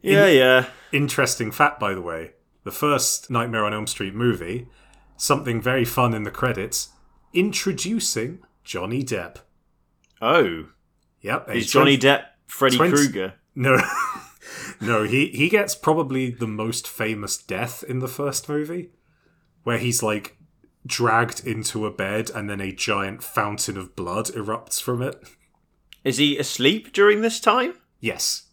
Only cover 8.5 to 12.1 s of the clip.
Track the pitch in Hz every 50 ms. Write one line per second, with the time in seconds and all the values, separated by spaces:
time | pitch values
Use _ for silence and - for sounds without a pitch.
8.5 | _ _ _ - - 92 87 98 117 135 135 120 117 95 87 82 - - _ _
9.5 | _ _ _ _ _ _ _ _ _ _ _ _ _ _ - 113 151 170 139 92
10.5 | 85 80 76 - _ _ _ _ _ _ _ _ _ _ _ 98 117 151 - -
11.5 | 107 117 110 - - 135 135 139 139 135 131 135